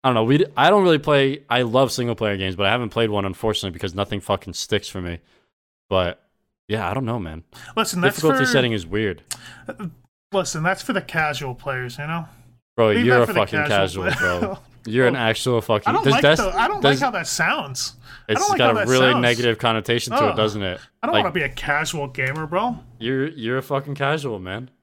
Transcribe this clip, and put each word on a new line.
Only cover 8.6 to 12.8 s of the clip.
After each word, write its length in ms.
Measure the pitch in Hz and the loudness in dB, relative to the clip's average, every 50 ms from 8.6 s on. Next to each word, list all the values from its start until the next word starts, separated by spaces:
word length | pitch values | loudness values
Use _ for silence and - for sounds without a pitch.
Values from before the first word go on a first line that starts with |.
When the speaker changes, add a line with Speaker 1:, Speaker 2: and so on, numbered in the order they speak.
| 123 120 | 2 2
Speaker 1:
is 160 | 113 101 85 | -2 -4 -6
weird. 340 | 82 92 107 110 101 87 - _ _ - - - - - - - - - - 208 165 - _ _ _ _ _ _ _ | -4 -4 -2 -2 -2 -4 -6 _ _ -14 -14 -14 -20 -20 -18 -16 -16 -14 -12 -12 -12 -12 _ _ _ _ _ _ _
Speaker 2:
Listen, 320 | - 196 175 - - 160 156 | -2 -2 -2 -2 -4 -2 -2
that's 180 | 180 190 - | -2 -2 -2
for 120 | - - 240 | -4 -4 -4
the 80 | 196 | -4
casual 520 | - - - 165 156 151 143 131 147 131 123 | -4 -4 -4 -2 -2 -2 -2 -6 -6 -8 -10
players, 460 | - - 143 131 127 123 120 120 143 | -8 -8 -6 -6 -6 -6 -8 -10 -10
you 80 | 143 | -8
know? 180 | 151 165 170 160 - - - - - _ _ _ _ _ | -6 -6 -8 -8 -12 -18 -20 -20 -20 _ _ _ _ _
Speaker 1:
Bro, 120 | - | 2